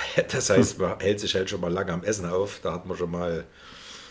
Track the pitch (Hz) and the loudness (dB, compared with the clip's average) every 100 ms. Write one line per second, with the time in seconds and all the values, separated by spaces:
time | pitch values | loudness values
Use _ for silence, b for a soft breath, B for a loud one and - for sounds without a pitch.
0 | - - - 131 - 95 - - 90 - | 0 0 2 2 4 6 6 4 -2 2
1 | 95 104 107 95 92 98 87 90 92 87 | 2 2 0 0 0 -2 -2 -2 -2 -2
2 | 98 98 87 92 101 - 90 85 92 85 | -2 -2 0 0 0 -2 -4 -4 -6 -4
3 | 87 87 87 82 - B B B B B | -2 -2 -2 -2 -6 B B B B B
4 | B | B